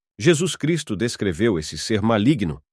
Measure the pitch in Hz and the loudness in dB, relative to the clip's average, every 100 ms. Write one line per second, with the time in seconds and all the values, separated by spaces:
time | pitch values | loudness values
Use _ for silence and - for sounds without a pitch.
0 | _ - 135 147 180 - 147 170 - 92 | _ -2 2 2 0 -2 -2 -2 -4 -4
1 | 117 - 101 80 117 85 78 78 - 107 | -4 -2 -2 2 2 0 -4 -8 -2 0
2 | 110 110 113 156 87 71 _ | 2 2 2 2 -2 -6 _